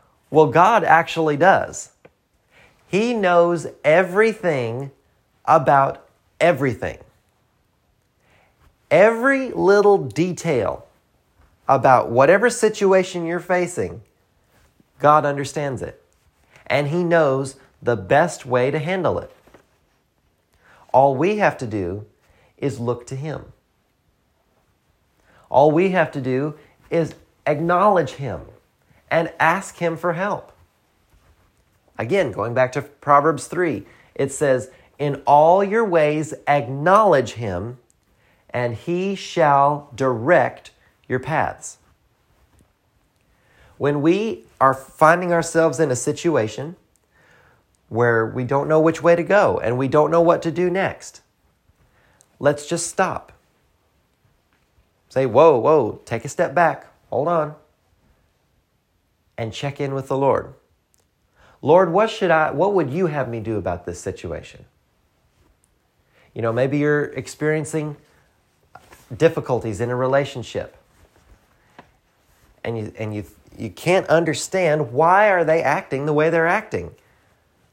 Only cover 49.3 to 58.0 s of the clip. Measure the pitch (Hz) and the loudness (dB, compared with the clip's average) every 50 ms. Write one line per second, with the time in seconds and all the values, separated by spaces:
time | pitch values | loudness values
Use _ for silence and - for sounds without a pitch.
49.3 | 196 208 180 117 87 - - 113 123 127 135 127 - 151 151 151 165 170 165 175 | 2 4 4 2 0 0 -2 -2 -2 -2 -2 0 2 2 2 2 2 2 4 4
50.3 | 170 165 - 165 139 170 185 180 175 190 180 107 - - - - _ - _ _ | 2 2 0 -6 -4 -2 -2 -2 -2 -2 -2 -4 -6 -8 -18 -20 _ -20 _ _
51.3 | _ _ _ _ _ _ _ _ _ _ _ _ _ _ _ _ _ _ _ _ | _ _ _ _ _ _ _ _ _ _ _ _ _ _ _ _ _ _ _ _
52.3 | _ - 127 143 147 147 - - 170 160 - - - - 190 165 123 - - - | _ -2 -2 -2 -2 -2 -6 -8 -6 -6 -6 -8 -4 -4 -4 -2 -4 -10 -12 -16
53.3 | - _ _ _ _ _ _ _ _ _ _ _ _ _ _ _ _ _ _ _ | -20 _ _ _ _ _ _ _ _ _ _ _ _ _ _ _ _ _ _ _
54.3 | _ _ _ _ _ _ _ _ _ _ _ _ _ _ _ _ - 131 135 123 | _ _ _ _ _ _ _ _ _ _ _ _ _ _ _ _ -4 -2 -2 2
55.3 | 107 135 160 165 143 117 117 143 160 147 117 104 - - - - 120 110 - 143 | 4 6 6 8 6 4 4 4 4 4 2 0 -4 -8 -10 -8 -8 -8 -8 -10
56.3 | - - 175 - 139 175 170 156 139 - - - _ _ _ - - 127 143 170 | -4 -2 -4 0 2 2 2 2 0 -4 -14 -20 _ _ _ -6 -4 -4 -2 -2
57.3 | 175 160 151 151 151 - _ _ _ _ _ _ _ _ | -2 -2 -2 -4 -8 -18 _ _ _ _ _ _ _ _